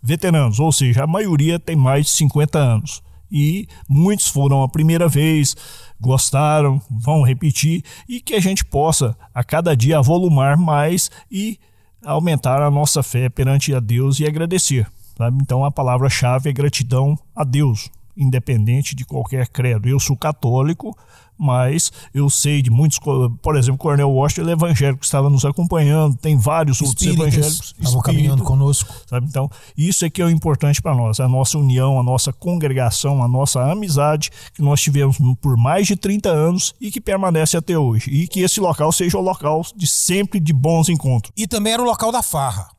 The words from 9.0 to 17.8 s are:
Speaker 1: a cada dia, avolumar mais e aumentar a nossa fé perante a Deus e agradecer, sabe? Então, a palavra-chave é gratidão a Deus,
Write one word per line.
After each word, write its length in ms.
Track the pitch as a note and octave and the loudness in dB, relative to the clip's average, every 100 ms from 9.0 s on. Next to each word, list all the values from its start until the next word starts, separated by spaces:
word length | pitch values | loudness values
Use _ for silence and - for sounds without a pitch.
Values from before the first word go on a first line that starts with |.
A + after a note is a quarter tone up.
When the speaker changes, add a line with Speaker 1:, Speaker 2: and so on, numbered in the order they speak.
| B2+ A2 - | -2 -4 -10
Speaker 1:
a 100 | - | -8
cada 320 | A#2+ D#3 F3 C#3+ | -2 0 0 2
dia, 220 | B2 G#3 | 2 4
avolumar 600 | B2 F3 F3+ D3 C3+ D3 | 4 2 2 2 4 2
mais 540 | F3 D3 D#3 F3 - - - | 2 2 0 0 -4 -8 -12
e 300 | G3 G#3+ G#3 _ _ _ _ - | -8 -6 -8 _ _ _ _ -6
aumentar 560 | D3 E3+ D3+ C3 C3 | -2 0 0 0 0
a 100 | D3 | 2
nossa 320 | C#3+ D3 - | 2 0 0
fé 240 | C3+ B2 B2+ | -2 -2 -2
perante 480 | - C3 C#3 C#3+ C3 | 0 0 2 0 -2
a 60 | |
Deus 400 | A2 A#2+ C3+ C#3 | 0 0 0 0
e 40 | D3+ | 0
agradecer, 640 | D3+ E3+ F3+ - C3 G#2+ - - - | -2 -2 -2 0 0 -2 -6 -20 -4
sabe? 200 | A#2 C3 | -2 0
Então, 240 | C#3 B2+ C#3 | 0 0 -2
a 60 | |
palavra-chave 800 | C#3 C#3+ D#3 C3+ - B2+ B2+ D3 | -2 0 2 0 0 0 0 -2
é 40 | |
gratidão 680 | C3 C#3+ - A#2+ B2+ C#3 D3+ - - | -2 -2 -2 -2 0 2 0 -6 -6
a 80 | |
Deus, 460 | D3 B2+ D3 G#2+ | -2 2 2 0